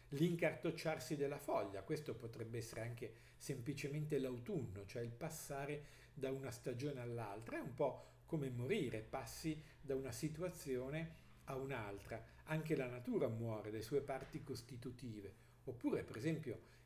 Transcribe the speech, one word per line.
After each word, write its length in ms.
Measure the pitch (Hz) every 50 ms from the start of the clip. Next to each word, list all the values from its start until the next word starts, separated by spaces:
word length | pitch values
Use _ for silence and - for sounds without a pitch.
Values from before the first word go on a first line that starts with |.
| - -
L'incartocciarsi 1080 | 139 139 165 170 175 160 175 151 - - - 165 160 - - 160 156 156 - - 156
della 220 | 139 139 139 143
foglia, 460 | - - - - 123 104 101 98 95 -
questo 320 | - 156 - - - 117
potrebbe 420 | 113 120 113 - - 117 113 120
essere 240 | 117 110 - - 110
anche 320 | 113 120 117 - 120 104 - - - - -
semplicemente 800 | - - - - 123 117 151 139 - 147 135 143 151 151 151 151
l'autunno, 680 | 135 131 127 123 117 120 - 208 156 117 113 95 104 98
cioè 180 | - - 120 120
il 80 | 117
passare 840 | 117 - 180 156 - - - - 143 139 143 143 147 147 - - - - - - -
da 180 | 127 127 131
una 200 | 135 135 135 120
stagione 480 | - - - 131 123 120 139 147 135 123
all'altra, 580 | 120 120 120 117 110 101 101 110 117 - 277
è 40 | 330
un 120 | 254 - 117
po' 320 | - 147 127 - - - - - - -
come 240 | - 165 151 139 131
morire, 520 | 120 120 123 139 220 214 143 113 - 110
passi 600 | 107 - - 135 117 - - - 165 160 151 156 - - - -
da 160 | - 135 135
una 160 | 135 135 123
situazione 1040 | 117 - 160 151 156 156 180 180 170 - - 143 127 123 127 135 151 160 165 160 - - - - - - -
a 100 | - 135
un'altra. 680 | 131 135 139 139 117 107 101 101 98 - - 117 107 - - - - -
Anche 300 | - 156 160 151 156 151
la 120 | 135 127
natura 400 | 123 123 120 120 254 233 185 139
muore, 440 | 120 113 110 117 113 110 107 101 107
le 100 | 107 110
sue 200 | 110 - 143 139
parti 420 | 139 - 135 131 143 - - 151 -
costitutive. 1040 | - 123 113 - - 131 120 120 127 117 - 131 117 107 104 98 95 - - - - - - -
Oppure, 380 | - 117 - - 285 202 117 -
per 140 | - -
esempio, 600 | 113 123 165 160 - - 120 101 - - - - - -